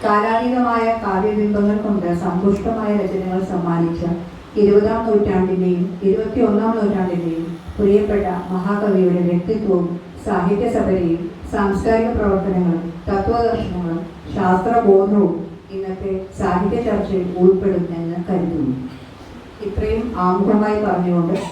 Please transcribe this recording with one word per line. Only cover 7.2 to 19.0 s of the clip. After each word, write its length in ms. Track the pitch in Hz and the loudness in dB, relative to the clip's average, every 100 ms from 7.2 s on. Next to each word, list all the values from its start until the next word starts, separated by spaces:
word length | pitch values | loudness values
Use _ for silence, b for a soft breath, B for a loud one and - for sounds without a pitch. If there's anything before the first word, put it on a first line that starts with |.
| 170 165 170 170 - - | -2 -4 -6 -10 -10 0
പ്രിയപ്പെട്ട 480 | 202 208 208 202 185 | 2 4 2 0 -2
മഹാകവിയുടെ 960 | 180 180 185 185 208 208 190 180 175 | -4 -4 -4 -2 0 2 4 4 4
വ്യക്തിത്വവും 800 | 175 175 190 214 208 180 170 175 - - - | 2 0 0 -2 0 0 0 -4 -10 -10 -4
സാഹിത്യ 460 | 185 180 202 240 | 0 0 0 0
സഭയും 580 | 220 185 190 170 165 - - - | 0 0 0 0 -2 -4 -10 -8
സാംസ്കാരിക 560 | 226 202 190 226 226 233 | -2 0 0 2 2 2
പ്രവർത്തനങ്ങളും 840 | - 202 190 190 180 175 160 - - - | 0 2 2 0 0 2 0 -4 -8 -2
തത്വദർശനങ്ങളും 1000 | 196 214 233 233 220 214 180 170 165 196 - - | -2 0 2 2 0 -4 -4 -4 -4 -8 -14 -10
ശാസ്ത്രബോധവും 1120 | 202 185 185 233 233 220 190 202 208 185 165 - - - | -2 2 2 2 2 6 4 6 4 2 0 -8 -14 -14
ഇന്നത്തെ 560 | 190 190 190 196 190 - - | -10 -8 -6 -6 -6 -8 -6
സാഹിത്യ 440 | 196 190 208 233 | -2 0 0 0
ചർച്ചയിൽ 520 | 233 202 185 190 175 175 | 0 -2 0 -2 -2 4
ഉൾപ്പെടും 560 | 185 190 196 175 170 165 | 4 6 2 0 -2 -4
എന്ന് 200 | 170 175 175 | -6 -6 -2
കരുതുന്നു. 580 | 180 175 165 131 127 127 - | -2 0 -2 -2 -4 -8 -14